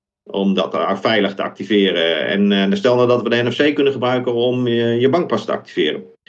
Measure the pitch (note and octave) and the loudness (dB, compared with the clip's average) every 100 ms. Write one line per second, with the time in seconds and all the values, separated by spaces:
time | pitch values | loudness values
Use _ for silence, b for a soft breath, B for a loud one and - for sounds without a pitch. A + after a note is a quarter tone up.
0 | _ _ - G2 G2 F#2+ D#2 D2 E2 G2+ | _ _ -8 -2 0 0 -2 -2 -2 -2
1 | A#2 A2 G2 - - - G2 G#2 F#2+ F2 | 0 0 0 -4 -8 -8 -2 2 2 2
2 | E2 D#2 B1+ F#2+ G2+ G2 G2 G2+ B2 B2 | 0 0 -2 0 2 2 0 0 2 4
3 | B2 B2 A2+ A#2 A#2+ A2+ D3+ C#3+ C#3 C3+ | 4 2 2 0 0 0 0 2 0 0
4 | B2 B2+ B2 A#2 B2 B2 B2 A#2 A#2 A#2 | -2 -2 -2 -2 0 0 0 0 0 2
5 | B2+ E3+ - A#2 - - - - D2+ - | 2 2 0 -4 -4 -6 -6 -4 -2 -4
6 | - - | -10 -20